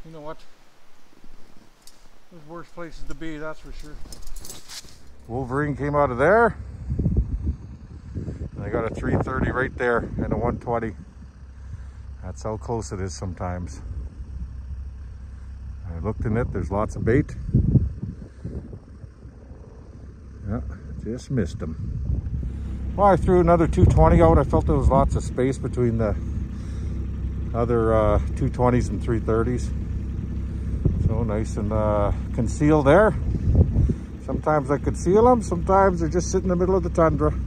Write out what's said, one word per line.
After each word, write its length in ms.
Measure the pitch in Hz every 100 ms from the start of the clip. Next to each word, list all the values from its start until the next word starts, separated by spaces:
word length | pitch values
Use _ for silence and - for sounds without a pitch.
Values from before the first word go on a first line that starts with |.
You 80 | 165
know 80 | 160
what? 180 | 151 160 - - - - - - - - - - - - - _ - - - - -
There's 160 | 175 147
worse 220 | 170 147
places 380 | - 170 - 135
to 80 | 143
be, 220 | 160 156
that's 240 | 156 156
for 100 | 147
sure. 240 | - 151 143 - - - - - - - - - - - - -
Wolverine 480 | 117 131 135 147 123
came 180 | 143 147
out 160 | 143
of 60 | 120
there. 400 | 147 214 233 - - - - - - - - - - - - - - - -
And 520 | - - - - - 101
I 40 |
got 220 | 117 113
a 20 |
three 220 | - 123 -
thirty 340 | - 131 127
right 260 | 123 131 -
there 320 | 123 117 110 -
and 120 | 120
a 40 | 110
one 220 | 117 117
twenty. 340 | - 117 113 101 - - - - - - - - - - - - 92
That's 180 | 92
how 140 | 113 110
close 340 | - 117 104
it 80 | 104
is 140 | 95
sometimes. 680 | - 98 85 92 90 90 - - - - - - - - - - - - - - - - - - - - - -
I 100 | 82
looked 260 | 90 110 -
in 100 | 110
it, 160 | 123
there's 180 | 101 80
lots 280 | 98 107 -
of 80 | -
bait. 280 | 127 151 - - - - - - - - - - - - - - - - - - - - - - - - - - - - - - - 104
Yeah, 100 | - - - - -
just 300 | - 123 -
missed 300 | 131 87 -
him. 260 | 80 78 - - - - - - - - - - -
Well, 140 | - 202
I 80 | 175
threw 240 | - 180
another 300 | 170 170 165
two 160 | - 180
twenty 360 | - 165 170
out. 160 | 165 160
I 60 |
felt 220 | 135 156 -
there 100 | 147
was 140 | 123
lots 260 | 131 135 143
of 80 |
space 340 | - - 131 131
between 400 | 127 123 123 113
the 160 | 110 92 - - - - - - - - - - - - - 117
other, 380 | 117 120 113
uh, 260 | 110 107 104 - -
two 140 | 131
twenties 400 | - 123 120 107
and 120 | 101
three 200 | - 110
thirties. 500 | 104 113 117 123 - - - - - - - - - - - - - - -
So 160 | 110
nice 320 | 117 104 117 -
and, 160 | 104
uh, 400 | 110 107 104 101 - -
concealed 540 | - 113 - 147 151 139
there. 280 | 165 214 - - - - - - - - - - - -
Sometimes 440 | 131 - 151 135
I 80 | 143
conceal 480 | - - 170 196 233
'em, 120 | 247
sometimes 600 | 196 175 165 196 196 175
they 80 | 165
just 220 | 175 -
sit 120 | 190
in 60 | 185
the 60 | 180
middle 200 | 180 190
of 80 |
the 60 | 170
tundra. 440 | 170 160 151 151 -